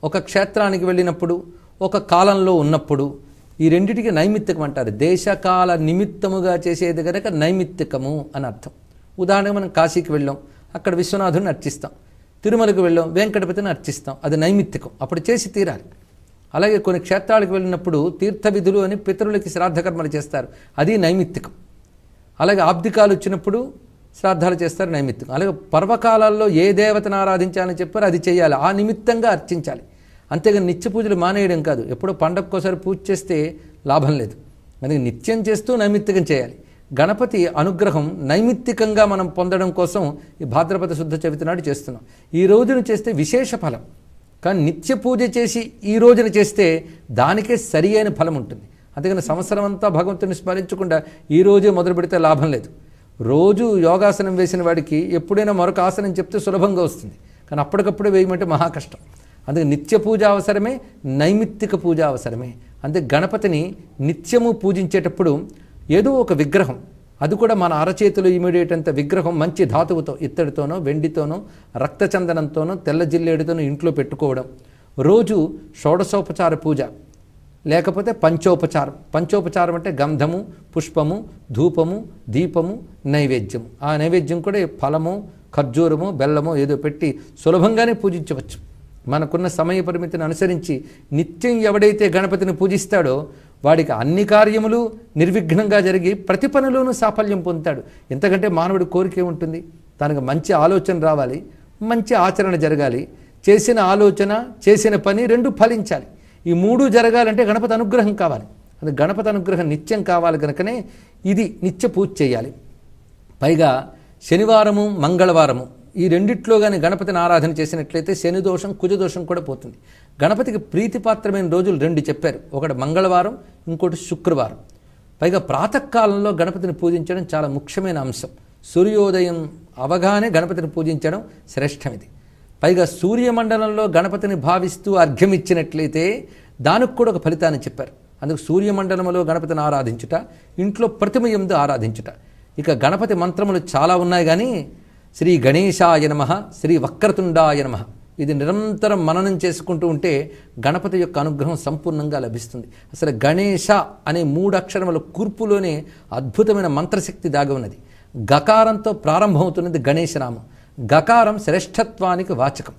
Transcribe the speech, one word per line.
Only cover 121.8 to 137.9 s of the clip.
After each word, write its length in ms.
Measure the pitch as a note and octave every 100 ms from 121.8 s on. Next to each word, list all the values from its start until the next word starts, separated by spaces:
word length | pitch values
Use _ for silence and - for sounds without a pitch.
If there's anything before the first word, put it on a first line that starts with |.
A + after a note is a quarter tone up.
| D#3 D#3+
చెప్పారు, 380 | C#3+ C#3+ D#3+ C#3 -
ఒకటి 200 | C3+ D#3
మంగళవారం, 640 | B2+ C3+ E3 F#3+ F3+ F#3 C4+ - _ -
ఇంకోటి 280 | D#3+ F3+ E3+
శుక్రవారం. 640 | - E3+ - D3+ A2 - - - _ - - -
పైగా 180 | E3+ F#3
ప్రాతకాలంలో 880 | F3+ C3+ G3+ C4+ C#4 A#3 G#3+ G3+ G3+
గణపతిని 440 | E3+ E3+ F#3 F3+
పూజించడం 540 | D#3+ F3 E3+ D#3+ F3+ F3 D#3
చాలా 120 | D3+
ముఖ్యమైన 500 | C#3 - - F#3+ D#3+
అంశం. 320 | C3 A#2 - - - _ -
సూర్యోదయం 840 | F3 F#3+ G#3+ G3+ F#3 F3+ E3+ D3+ - - -
అవగానే 520 | C3 F3 F#3 G#3 A3
గణపతిని 400 | D#3+ E3+ F3+ D#3+
పూజించడం 540 | E3 D#3+ D#3 D#3 F#3 - - -
శ్రేష్టం 420 | - C#3 C#3+ C#3
ఇది. 120 | G#2+ - - - - - -
పైగా 220 | D#3 F3+ E3+
సూర్యమండలంలో 1000 | F3 F3+ A#3 A#3+ A#3 A3 A3 G#3+ G#3+ G#3+
గణపతిని 500 | E3 F#3+ G3+ G#3 F#3+
భావిస్తూ 580 | C3+ F#3 F3+ F#3 -
అర్ఘ్యం 400 | F#3+ E3 B2 F#3+
ఇచ్చినట్లయితే 920 | F#3+ - F3 D#3 D3+ D#3 D#3 E3+ A#3+ - - - -
దానికి 340 | C3 G3 B3 B3+
కూడా 160 | A#3
ఒక 120 | F3
ఫలితాన్ని 360 | D#3 D#3+ E3 D3
చెప్పారు. 300 | - - C3